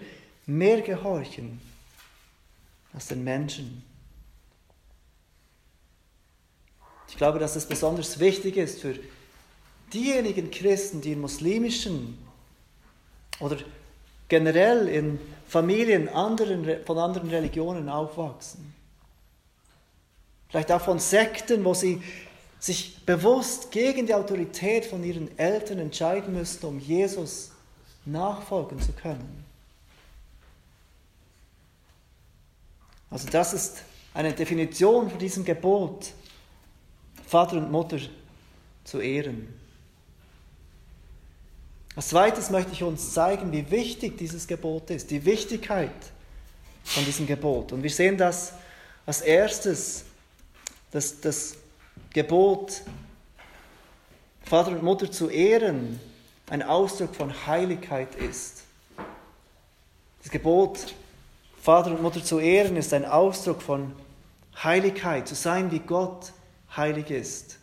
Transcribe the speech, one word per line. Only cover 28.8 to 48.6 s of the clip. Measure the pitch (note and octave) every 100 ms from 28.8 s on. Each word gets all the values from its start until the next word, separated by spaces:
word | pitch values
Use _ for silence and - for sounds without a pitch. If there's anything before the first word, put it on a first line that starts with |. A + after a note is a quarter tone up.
| D3+
können. | - E3+ C#3 C3+ C#3+ - - _ _ - - - - - - - - _ _ _ _ _ _ _ _ _ _ _ _ _ _ _ _ _ _ _ _ - - - - -
Also | C3+ C3+
das | D#3+ E3+
ist | - - - - - -
eine | - D#3
Definition | D3 D#3+ E3+ D#3+ - F#3+ A#3+ G#3+
von | F3
diesem | F#3 F#3+
Gebot, | F3 E3 F#3 G3+ E3+ C#3 - - - - - - - - - - - - -
Vater | E3+ F3 F3
und | D3+
Mutter | D3+ E3 D3+ C3 - - - - - - -
zu | - C#3
ehren. | A2+ C#3 D3 A#2 A2 - - - - _ _ - - - - - - - - - - - - - - - - - - -
Als | -
zweites | E3 G#3 A3 G3
möchte | F#3+ F#3
ich | -
uns | F3 D#3 -
zeigen, | E3 E3+ G3 F#3+
wie | D3+ C#3+
wichtig | G#3 A#3+ A#3 A3 -
dieses | E3 E3 -
Gebot | E3 E3 D#3+ D#3+
ist, | D#3+ -
die | D3 D3+
Wichtigkeit | G#3+ - A3+ - G3+ C#3+ - - - - - - - - -
von | - - C#3+
diesem | C#3+ C#3+
Gebot. | C#3 D3+ B2+ -
Und | B2+
wir | D3
sehen | D3 F#3 G3
das | F3+ F3 - -